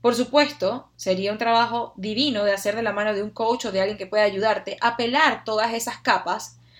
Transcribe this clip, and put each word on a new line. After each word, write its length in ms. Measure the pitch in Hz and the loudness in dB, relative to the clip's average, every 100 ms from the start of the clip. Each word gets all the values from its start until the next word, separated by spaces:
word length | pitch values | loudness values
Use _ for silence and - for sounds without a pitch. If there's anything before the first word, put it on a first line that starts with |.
Por 140 | 240 233 | 2 2
supuesto, 720 | 240 285 285 - 190 247 - _ | 2 2 2 0 -4 -4 -10 _
sería 360 | - 185 196 | -2 0 -2
un 60 | 214 | -2
trabajo 560 | 226 233 233 233 233 - | 2 2 2 -2 -6 -8
divino 480 | 202 214 294 214 | -6 -2 0 0
de 100 | 208 | 0
hacer 220 | 196 202 214 | 0 0 -2
de 60 | |
la 100 | 226 | -2
mano 220 | 202 214 | -2 -2
de 80 | 208 | -2
un 80 | 208 | -4
coach 360 | - 226 247 226 | -2 -2 0 -2
o 60 | |
de 100 | 190 | 0
alguien 180 | 190 208 | -2 -2
que 80 | 190 | -2
pueda 160 | 214 | 2
ayudarte 540 | 208 196 220 208 190 - | 2 2 0 0 -4 -2
a 160 | 233 233 | -2 0
pelar 460 | 233 269 311 - | 0 4 2 2
todas 300 | - 214 226 | -4 -2 0
esas 260 | 233 240 - | -2 -6 -4
capas 580 | - 190 - 214 - - _ | 0 0 0 -6 -8 -20 _